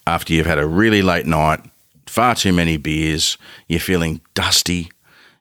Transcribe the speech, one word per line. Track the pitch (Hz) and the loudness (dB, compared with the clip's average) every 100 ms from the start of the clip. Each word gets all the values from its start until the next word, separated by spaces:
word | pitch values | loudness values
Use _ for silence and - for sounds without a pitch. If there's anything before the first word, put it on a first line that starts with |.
| - | -4
after | 82 - | -4 0
you've | 80 80 | 0 0
had | 76 | 0
a | 76 | 0
really | 87 110 104 | 2 4 4
late | 92 85 76 | 2 0 0
night, | 78 78 78 - _ _ _ - | 0 2 0 -6 _ _ _ -8
far | - 123 113 | 0 0 2
too | 98 | 2
many | 87 82 78 | 2 2 -2
beers, | 71 76 80 78 - - - - - | -4 -2 -2 -2 -2 -6 -12 -20 -6
you're | 82 | -4
feeling | - 90 82 78 _ | 0 0 0 -4 _
dusty, | - 90 - - 87 85 _ _ _ - _ | -6 0 0 0 -4 -4 _ _ _ -20 _